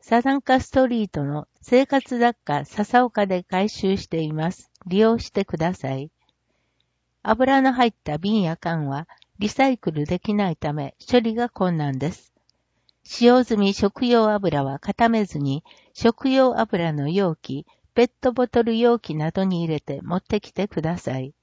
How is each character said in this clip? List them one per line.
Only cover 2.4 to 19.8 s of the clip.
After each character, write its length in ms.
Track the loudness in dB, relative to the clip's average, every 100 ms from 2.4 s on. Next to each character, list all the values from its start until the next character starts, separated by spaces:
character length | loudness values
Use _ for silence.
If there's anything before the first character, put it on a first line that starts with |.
貨 200 | -6 -6
笹 400 | -6 -6 2 2
岡 220 | 2 0 -2
で 180 | -2
回 260 | -2 -2 -2
収 260 | -2 -2 -2
し 120 | -4
て 120 | -4
い 120 | -4
ま 200 | -2 -4
す。 180 | -6 _ _ -4
利 120 | 2
用 200 | 4 2
し 120 | -2
て 140 | -4
く 120 | -4 -2
だ 180 | -4
さ 200 | -4 -6
い。 160 | -6 -8 _ _ _ _ _ _ _ _ _ _ _
油 400 | -2 0 4 4
の 100 | 2
入 160 | 2 0
っ 60 | 0
た 140 | -8 -4
瓶 240 | -2 0
や 140 | 0 -4
缶 320 | -4 -4 -4
は 200 | -6 -10 -20 _ _
リ 100 | -6
サ 200 | 0 0
イ 100 | 0
ク 120 | -4
ル 140 | -4
で 140 | -4 -4
き 160 | -4
な 160 | -2 -2
い 60 | -2
た 160 | -4
め 240 | -6 -8 _ 0
処 100 | 0
理 140 | 2
が 140 | -4 -6
困 300 | -2 -2 0
難 200 | -2 -2
で 140 | -4
す。 200 | -6 _ _ _ _ _ _ _ _
使 220 | -16 4 6
用 180 | 6
済 120 | 4 2
み 180 | 2
食 320 | 2 -2 0 2
用 240 | 4 4
油 340 | 2 0 0
は 140 | -2 -6
固 300 | -8 0 2
め 160 | 2
ず 140 | -2 -2
に、 260 | -2 -4 _ _ _
食 380 | -2 0 0 0
用 300 | 4 4 2
油 320 | -2 -2 -2
の 160 | -2 -2
容 260 | 0 0
器、 320 | -2 -8 -12 -12 _ _
ペ 100 | 0
ッ 60 | 0 _
ト 120 | -4
ボ 140 | 0 0
ト 160 | 0
ル 160 | 0 2
容 200 | 2 2
器 160 | -2
な 180 | -4 -4
ど 120 | -2
に 200 | -2 -2
入 100 | -2
れ 60 | -4